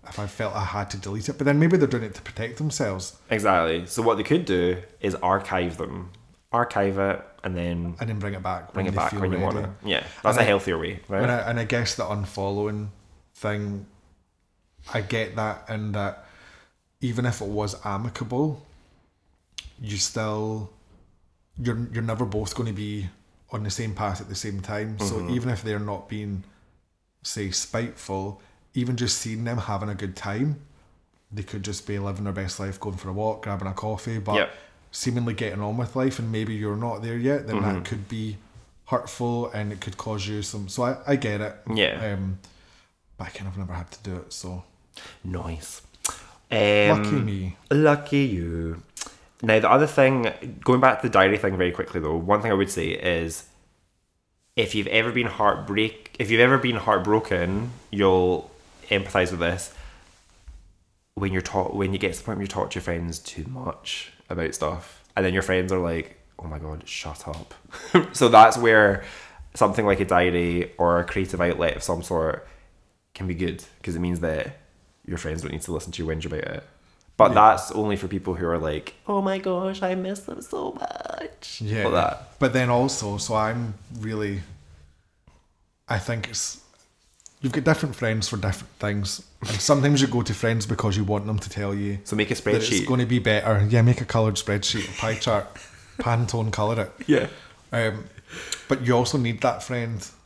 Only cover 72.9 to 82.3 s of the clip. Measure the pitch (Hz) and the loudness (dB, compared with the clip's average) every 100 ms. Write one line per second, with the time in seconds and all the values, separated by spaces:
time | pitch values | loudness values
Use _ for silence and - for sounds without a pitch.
72.9 | _ _ - 92 85 90 85 - _ - | _ _ -8 -6 -2 -4 -4 -14 _ -8
73.9 | 82 87 87 80 78 135 - _ _ _ | -4 -2 -2 -2 -2 -6 -10 _ _ _
74.9 | _ - 85 80 80 78 76 82 80 - | _ -10 -8 -6 -6 -6 -8 -6 -8 -8
75.9 | 85 80 80 80 78 - - - _ _ | -6 -4 -4 -4 -6 -6 -10 -14 _ _
76.9 | _ _ - 104 104 107 - - 107 107 | _ _ 6 6 10 8 8 0 -2 0
77.9 | 101 95 98 95 87 85 85 78 76 - | -2 -4 -4 -4 -2 0 0 0 -4 -8
78.9 | - - 202 196 190 190 180 190 190 185 | -14 -4 -2 0 -2 -2 -2 -4 -4 -4
79.9 | 185 185 202 - - - - 370 - - | -2 -4 -8 -10 -12 -8 -6 -6 -6 -8
80.9 | - - - - - - - 107 110 101 | -8 -10 -10 -10 -14 -16 -8 -4 0 2
81.9 | 87 80 - - | 4 2 -2 -12